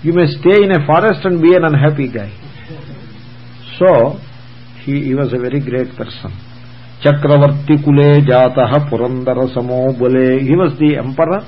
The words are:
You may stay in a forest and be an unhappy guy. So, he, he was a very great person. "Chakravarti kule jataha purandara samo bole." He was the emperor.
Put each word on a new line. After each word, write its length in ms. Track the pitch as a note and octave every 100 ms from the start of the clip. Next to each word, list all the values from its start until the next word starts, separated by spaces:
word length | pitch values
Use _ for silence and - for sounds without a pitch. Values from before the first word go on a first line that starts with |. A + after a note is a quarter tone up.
You 120 | D3+
may 140 | E3+ D#3+
stay 360 | C#3+ F3 G3+
in 80 | G3+
a 140 | F3+ C#3+
forest 400 | D3+ G#3+ E3+ F#3+
and 160 | F3
be 120 | E3
an 120 | F3+ E3+
unhappy 420 | C#3+ D3 C#3+ C3
guy. 240 | A2 G2+ - - - - D#3 - - - - - - - - - -
So, 400 | F#3 D3 B2 - - - - - - -
he, 200 | - C#3
he 100 | C#3
was 200 | C3 C3+
a 40 | B2
very 220 | B2 C#3+
great 340 | C#3 B2+ B2+ -
person. 360 | A#2+ - G2 F#2+ - - - - - -
"Chakravarti 800 | C#3+ C#3+ C#3+ D3 C#3+ C#3+ - D3+
kule 380 | D3 C#3+ C#3+ D3 C#3+
jataha 640 | B2+ B2+ B2+ A#2 C#3+ C#3+
purandara 640 | A2+ B2 B2+ B2+ B2+ B2+
samo 440 | B2+ B2 B2+ C3 B2
bole." 400 | B2 B2+ C3 C3
He 160 | C3+ E3
was 220 | F3+ C#3
the 160 | D3+ C#3+
emperor. 460 | B2+ C3+ E3 F#3+